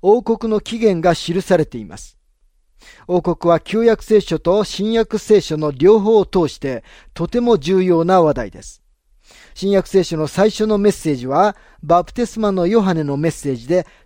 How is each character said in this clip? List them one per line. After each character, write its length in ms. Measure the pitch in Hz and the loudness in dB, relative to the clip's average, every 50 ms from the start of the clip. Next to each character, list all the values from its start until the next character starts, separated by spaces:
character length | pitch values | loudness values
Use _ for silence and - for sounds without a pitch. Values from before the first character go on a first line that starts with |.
王 220 | - 185 208 247 208 | 2 2 2 2 2
国 280 | - 226 220 - 226 | -2 -4 -4 -2 -2
の 100 | 214 208 | -2 -4
起 180 | - - 226 233 | -4 -6 -6 -2
源 220 | 226 214 190 165 | 0 0 0 2
が 120 | 160 180 165 | 2 0 0
記 280 | - - - 170 190 | 0 -2 -6 -6 -4
さ 160 | 180 - 190 170 | -2 0 0 0
れ 80 | 151 | 0
て 120 | - - 120 | -2 -6 -14
い 80 | 107 | -14
ま 120 | 87 78 - | -14 -16 -18
す。 200 | - - _ _ _ _ _ _ _ _ _ _ _ _ _ _ _ - - - _ - | -20 -20 _ _ _ _ _ _ _ _ _ _ _ _ _ _ _ -20 -20 -16 _ -4
王 140 | 175 180 | -4 -2
国 300 | 165 180 170 - - 170 | -2 -2 -4 -2 0 2
は 80 | 170 156 | 2 0
旧 240 | - - - 220 233 | 0 -2 -2 0 2
約 200 | 233 220 214 - | 2 2 0 0
聖 180 | - 214 208 | 0 0 0
書 180 | 185 - 165 151 | 2 0 -4 -4
と 240 | - 170 180 214 208 | 0 0 0 0 0
新 300 | - - - 196 214 226 | -2 -4 -6 -4 -2 -2
約 240 | 226 226 - - 208 | -2 -2 -2 -4 -6
聖 240 | - - 214 202 | 0 2 2 2
書 160 | - - 160 151 | 2 0 -4 -4
の 140 | 156 151 | -4 -4
両 280 | 143 123 143 190 214 220 | -2 2 4 4 4 4
方 180 | 196 214 226 214 | 4 2 2 2
を 80 | 190 | 2
通 220 | - - 190 165 139 | 2 0 -2 -2 -2
し 100 | - - | -4 -6
て、 260 | - 139 127 117 - - - - - - - | -8 -8 -8 -8 -10 -14 -20 -20 -20 -16 -10
と 140 | - 170 160 | -8 -6 -4
て 140 | - 240 | -4 -2
も 160 | 240 240 233 180 | 0 0 0 0
重 260 | 131 156 190 190 185 | 0 0 0 0 2
要 220 | 180 175 165 165 | 2 2 2 2
な 160 | 175 190 185 | 2 4 4
話 120 | 170 156 139 | 4 2 0
題 180 | 123 117 98 | -2 -6 -12
で 100 | - 92 95 | -14 -18 -20
す。 180 | - - _ _ _ _ _ _ _ _ _ _ _ - - - - - | -20 -20 _ _ _ _ _ _ _ _ _ _ _ -20 -20 -20 -20 -12
新 180 | - - 196 | -6 -2 0
約 160 | 202 190 180 - | 2 0 0 2
聖 160 | - 190 175 | 0 0 0
書 140 | - 170 156 | 0 -2 -4
の 100 | 156 143 | -4 -4
最 220 | - - 196 214 | 0 0 0 0
初 160 | - - 214 | 0 0 -2
の 120 | 214 214 202 | 0 0 2
メ 120 | 202 208 | 2 2
ッ 20 | 196 | 0
セ 200 | - - 165 147 | 0 -2 -4 -4
ー 20 | |
ジ 120 | 123 120 127 | -4 -4 -2
は、 300 | 139 147 190 208 196 - _ _ _ _ - | 0 2 2 0 0 -4 _ _ _ _ -2
バ 200 | 147 170 175 202 | 2 2 2 2
プ 100 | - - | 0 -4
テ 120 | - 240 | -6 -6
ス 140 | - - 226 | -6 -4 -4
マ 120 | 220 208 | -2 -2
の 140 | 196 185 175 | 0 0 0
ヨ 160 | 175 214 233 | 0 2 2
ハ 120 | 202 190 180 | 2 2 0
ネ 100 | 160 151 | -2 -2
の 140 | 143 139 143 | -4 -4 -2
メ 120 | 156 165 | -2 -4
ッ 20 | |
セ 220 | 151 - - 143 131 | -4 -4 -6 -6 -6
ー 20 | |
ジ 120 | 117 117 127 | -6 -4 -2
で、 180 | 170 180 170 - _ _ _ | -2 -2 -2 -4 _ _ _